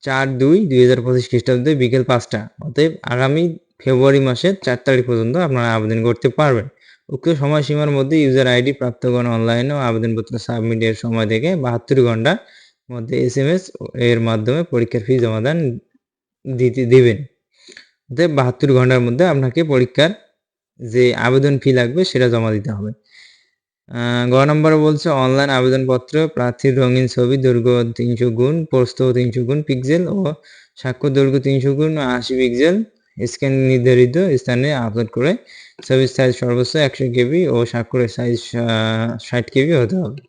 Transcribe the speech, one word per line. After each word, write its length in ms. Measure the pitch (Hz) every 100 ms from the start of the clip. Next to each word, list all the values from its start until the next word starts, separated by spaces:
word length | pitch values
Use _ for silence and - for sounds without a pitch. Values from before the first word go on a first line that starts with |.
চার 220 | - 131 135 131
দুই 180 | 135 175 202
দুই 140 | 127
হাজার 200 | 123 127
পঁচিশ 220 | 120 127 123
খ্রিস্টাব্দে 420 | 123 - 127 127
বিকেল 280 | 151 123 131
পাঁচটা। 360 | 123 123 - 110 107 _
অতএব 320 | 156 123 156 156
আগামী 400 | - 123 135 147 170 160 _ _
ফেব্রুয়ারি 420 | - 127 135 139
মাসের 340 | 135 123 175 196
চার 160 | - 123
তারিখ 200 | - 131 120
পর্যন্ত 280 | 117 113 143
আপনারা 320 | 175 131 120
আবেদন 260 | 113 107 113
করতে 260 | 117 117 135
পারবেন। 380 | 120 151 123 135 _ _ _ _
উক্ত 180 | 131 160
সময়সীমার 560 | 160 143 151 139 147 151
মধ্যে 260 | 143 135 160
ইউজার 280 | 143 131 127
আইডি 260 | 123 127
প্রাপ্তগণ 520 | 139 127 117 131 123 120
অনলাইনে 480 | 113 113 117 127 143
আবেদনপত্র 520 | 127 113 113 113 110 120
সাবমিটের 560 | - 120 113 113 113
সময় 320 | 107 117 113 110
থেকে 220 | 110 147 180
বাহাত্তর 420 | 127 117 - 135
ঘন্টার 360 | 120 113 117 202 - - _ _ _
মধ্যে 240 | 123 117 131
এসএমএস 440 | 127 127 139 180 - - 147 123
এর 200 | 123 117
মাধ্যমে 400 | 113 113 107 143
পরীক্ষার 380 | 170 127 117 123
ফি 100 | 101 127
জমা 220 | 117 110
দান 180 | 113 165 147 117 _ _ _ _ _ _
দিতে, 380 | - 131 127 120 120
দিবেন। 320 | 127 123 107 139 _ _ _ - - - _ _
অতএব 240 | 127 170
বাহাত্তর 400 | 143 127 123 143
ঘন্টার 280 | 127 127 131
মধ্যে 240 | 120 120
আপনাকে 360 | 180 143 131 123
পরীক্ষার 460 | 165 135 123 - 156 214 _ _ _ _ _ _
যে 240 | 120 117 123
আবেদন 400 | 117 117 131 143 139
ফি 120 | 139
লাগবে 280 | 127 120 147
সেটা 220 | 185 131 127
জমা 220 | 117 113
দিতে 180 | 110 101
হবে। 220 | 104 104 110 _ - - _ _ _ _ _ _
আহ, 360 | 120 120 123 123
গ 40 | 131
নম্বরে 320 | 143 151 156 156
বলছে 300 | 151 151 170
অনলাইন 400 | 143 127 135 139
আবেদনপত্র 640 | 131 127 131 131 127 - 151 160
প্রার্থীর 460 | - 123 120 139 131
রঙিন 280 | 127 127 127
ছবি 280 | - 123 135
দৈর্ঘ্য 380 | 131 120 120 123 117
তিনশো 360 | 117 120 117 123
গুণ, 240 | 110 127 165
প্রস্থ 340 | 160 131 123 - 131
তিনশো 300 | 123 123 117
গুণ 140 | 120 143
পিক্সেল 400 | 147 135 127 165 175
ও 100 | 202 175 156 _ - _ _
স্বাক্ষর 340 | 131 123 147
দৈর্ঘ্য 300 | 135 139 135
তিনশো 300 | 131 135 131
গুণ 180 | 139 156 156 131
আশি 280 | 123 117 131
পিক্সেল 400 | 131 120 151 190 226 _ _ -
স্ক্যান 380 | 101 - 139 135 131
নির্ধারিত 480 | 131 120 123 123 143 190
স্থানে 340 | 135 - 123 139
আপলোড 340 | 143 113 107 113
করে 220 | - 135 233 - - - _
ছবির 260 | - 131 131
সাইজ 240 | - 131
সর্বোচ্চ 380 | 123 123 120 123 160
একশো 300 | 143 - 131
কেবি 280 | 120 123 165 170
ও 80 | 120
স্বাক্ষরের 440 | 117 120 113 127 117
সাইজ, 300 | - 123 120 -
আহ, 540 | 120 117 113 110 113 117 113
ষাট 260 | - 123 117
কেবি 220 | - 139
হতে 240 | 165 117 190
হবে। 240 | 170 139